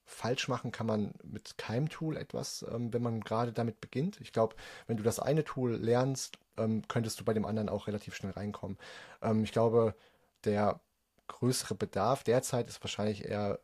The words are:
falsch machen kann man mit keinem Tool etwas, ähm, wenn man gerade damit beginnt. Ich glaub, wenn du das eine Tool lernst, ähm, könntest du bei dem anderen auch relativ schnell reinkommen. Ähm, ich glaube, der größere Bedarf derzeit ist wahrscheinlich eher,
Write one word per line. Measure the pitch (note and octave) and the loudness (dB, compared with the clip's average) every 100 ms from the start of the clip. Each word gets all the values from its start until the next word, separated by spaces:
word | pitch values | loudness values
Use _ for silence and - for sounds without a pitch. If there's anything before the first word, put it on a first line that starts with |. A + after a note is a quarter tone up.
falsch | - - A2+ B2+ - | -20 -8 -4 -2 -2
machen | A#2+ B2 | -2 -4
kann | - A2+ | -4 0
man | G#2+ G2+ - | 0 0 -6
mit | C#2 G2+ - - | -12 -12 -12 -12
keinem | - A2+ D#3 | -4 -2 -2
Tool | - D#3+ D3 | -2 -4 -4
etwas, | D3 - - - - | -6 -6 -6 -8 -6
ähm, | A#2 A#2+ | -4 -2
wenn | A#2+ | 0
man | A#2+ A2+ | 0 -2
gerade | G#2 A2 A#2+ | 0 0 0
damit | A2 A#2 - | 0 -2 -4
beginnt. | - B2 F3 - | -6 -2 -2 -4
Ich | - | -4
glaub, | - A2+ - - - - | 2 2 2 -16 -14 -4
wenn | A2+ | 0
du | |
das | G#2+ - | 2 2
eine | - D#3 D3 | 2 2 2
Tool | - B2 A#2 | 0 0 0
lernst, | A2 A#2+ C3+ C3 - - _ - | 4 4 4 0 -6 -12 _ -2
ähm, | A2+ A2 - | 2 2 0
könntest | A#2+ A2 - | -2 -2 -2
du | |
bei | G#2 | 0
dem | G#2+ G2+ | 0 0
anderen | A2 G#2 | 0 0
auch | G2+ - | -2 -2
relativ | G#2 - - | -4 -6 -8
schnell | G2 | -8
reinkommen. | F#2 G#2 G2+ G2 F#2+ - - - - | -6 -6 -6 -8 -10 -12 -18 -18 -4
Ähm, | - A2 | 2 4
ich | G#2+ | 4
glaube, | - A2+ A#2 A2+ - _ _ _ _ | 4 6 6 4 2 _ _ _ _
der | G#2 G#2 G#2 - _ _ _ _ - | 0 4 4 2 _ _ _ _ -16
größere | - B2 B2+ - G#2 | -2 0 0 -2 -4
Bedarf | G2 G2 G#2 C3+ | -2 0 2 2
derzeit | - B2 - B2 A#2 | 4 2 2 -2 -2
ist | - | -6
wahrscheinlich | - - G#2+ G#2 - | -8 -2 -2 -2 -4
eher, | G#2 G2+ - | -2 -2 -4